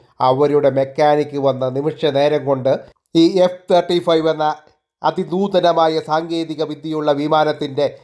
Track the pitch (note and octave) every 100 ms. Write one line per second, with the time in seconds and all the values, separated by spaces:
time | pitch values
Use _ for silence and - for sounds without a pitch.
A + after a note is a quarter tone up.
0 | _ - B2+ C3 D3 C#3+ C#3 C3 C3+ C3+
1 | D3+ D3 D3 C#3 C3+ C3 C3 C3 D3+ D3+
2 | D#3 C#3 D3 D3 C3+ C3+ B2+ D3+ - _
3 | _ E3 E3 F#3+ F3+ F3+ - F3 F3 F3
4 | E3+ E3 D#3+ D#3 D3+ D3+ _ _ _ _
5 | D#3 D#3+ D#3+ F3 G3 F#3 E3+ E3 D#3+ D#3+
6 | D#3 D#3 E3+ E3 D#3+ D3 D3+ D3 D#3 D#3
7 | D3+ C#3+ D3+ D#3 D3+ C#3+ D3 C3+ C#3 -